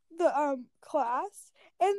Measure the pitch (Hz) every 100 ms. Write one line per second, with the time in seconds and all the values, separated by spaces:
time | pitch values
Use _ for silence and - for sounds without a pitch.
0 | _ 330 330 254 294 269 240 _ - 302
1 | 240 254 381 - - _ - - 381